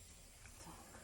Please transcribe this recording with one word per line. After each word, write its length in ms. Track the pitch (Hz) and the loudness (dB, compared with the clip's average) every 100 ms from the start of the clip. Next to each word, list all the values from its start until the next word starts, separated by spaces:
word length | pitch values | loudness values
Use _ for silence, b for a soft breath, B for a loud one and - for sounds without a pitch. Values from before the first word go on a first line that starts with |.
| - - - - - - | -2 -2 -2 -2 0 2
Так. 100 | - - - - | 2 2 2 0